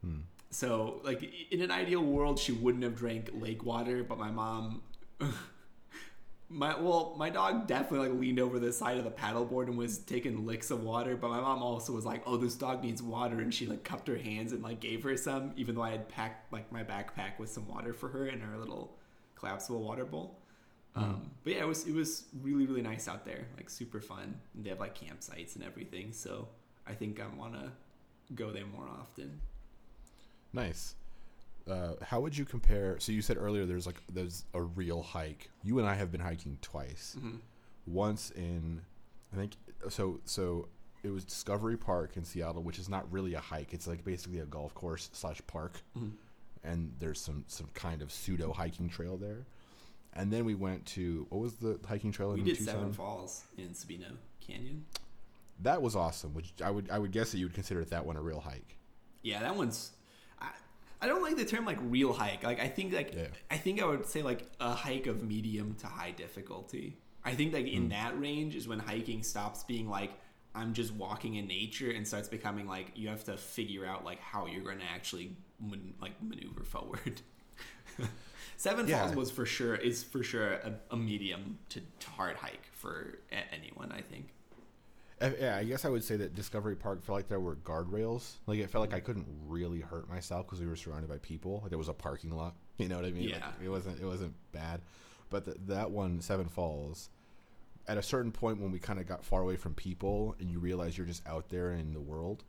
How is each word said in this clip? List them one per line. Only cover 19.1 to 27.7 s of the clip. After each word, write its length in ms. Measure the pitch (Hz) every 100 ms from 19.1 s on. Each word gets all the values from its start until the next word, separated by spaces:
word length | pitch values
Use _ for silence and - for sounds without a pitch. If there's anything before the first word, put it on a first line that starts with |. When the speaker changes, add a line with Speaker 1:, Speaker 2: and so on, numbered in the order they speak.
| - - -
Speaker 2:
collapsible 460 | 98 95 - 117
water 240 | 110 117 127
bowl. 340 | 151 185 - - - - - - -
Speaker 1:
Hmm. 80 |
Speaker 2:
Um, 280 | 101 101 - -
but 100 | -
yeah, 60 | 190
it 40 | 160
was, 180 | 160 -
it 80 |
was 300 | 156 156 - - 139
really, 240 | 135 143 135
really 160 | 131
nice 280 | 113 113 -
out 160 | 101 -
there, 200 | 127 123 -
like, 120 | -
super 300 | - 117 107
fun. 400 | 107 95 98 - - -
And 80 |
they 60 | 104
have, 100 | 92
like, 180 | 98 -
campsites 580 | 80 76 - - 82 -
and 100 | 90
everything, 480 | - - 92 101
so 340 | 113 - 98 110 - - - -
I 60 |
think 260 | 110 107 107
I 80 | 107
wanna 460 | - 113 135 135